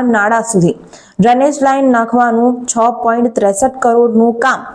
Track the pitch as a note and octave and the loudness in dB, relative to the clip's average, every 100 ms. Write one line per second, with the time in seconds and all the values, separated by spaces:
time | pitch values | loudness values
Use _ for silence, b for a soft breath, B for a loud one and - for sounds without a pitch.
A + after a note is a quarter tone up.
0 | B3 A3+ G3+ A3+ A3 F#3+ E3+ - B B | 0 0 0 -2 -2 0 0 -2 B B
1 | B - G#3 B3 C#4+ C#4+ C4+ C4+ C4+ A#3+ | B -2 2 2 0 0 0 2 2 0
2 | A3+ A#3+ A#3+ A3+ A#3+ B3 - A#3+ A#3 A#3+ | 0 0 0 2 0 -2 -4 -2 0 0
3 | A#3 A#3 A#3 A3+ G3+ G3 C4 B3+ A#3+ A#3 | -2 0 -2 0 -2 0 -2 0 0 2
4 | A#3+ A3 A#3 A#3 C4 G#3+ - | 2 2 0 0 -2 -4 -8